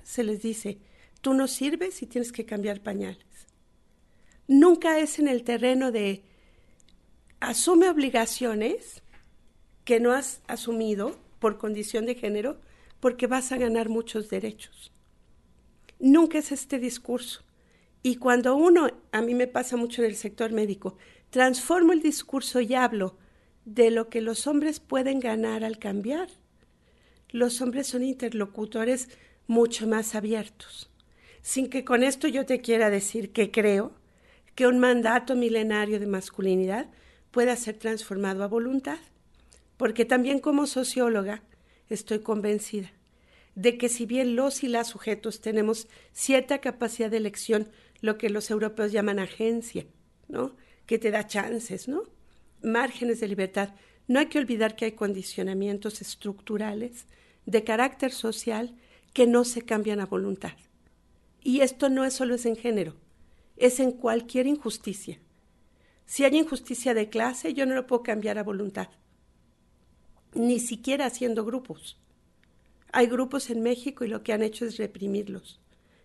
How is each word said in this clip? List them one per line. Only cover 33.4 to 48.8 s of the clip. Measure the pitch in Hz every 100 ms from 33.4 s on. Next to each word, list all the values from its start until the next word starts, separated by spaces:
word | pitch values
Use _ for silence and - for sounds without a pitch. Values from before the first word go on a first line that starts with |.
| 202
creo | 226 208 196 247 - _ _ _ _ _
que | - 247
un | 247
mandato | 247 247 220 247 247
milenario | 247 233 220 220 208 208 214
de | 208
masculinidad | 190 - - 190 185 185 214 311 _ - _ _
pueda | 247 240 240
ser | 214 214
transformado | 220 220 - 196 196 190
a | 202
voluntad, | 226 233 269 285 311 - _ _ _ _ - _ -
porque | 220 220
también | 233 254 247 277
como | 302 285 285
socióloga | 262 254 254 240 214 196 214 - _ _ _ -
estoy | 208 - 214
convencida | 214 214 208 208 - 208 180 - _ _ _ _ _ -
de | 233 240
que | 240
si | 240
bien | 226 254 247 233
los | 269 269
y | 262
las | 233 233
sujetos | - 220 208 220 214
tenemos | 220 220 214 220 - - -
cierta | - - 269 254 277
capacidad | 269 247 226 - 220
de | 226
elección, | 208 208 - 214 214 - _ _
lo | 214 214
que | 220
los | 208 -
europeos | 214 214 214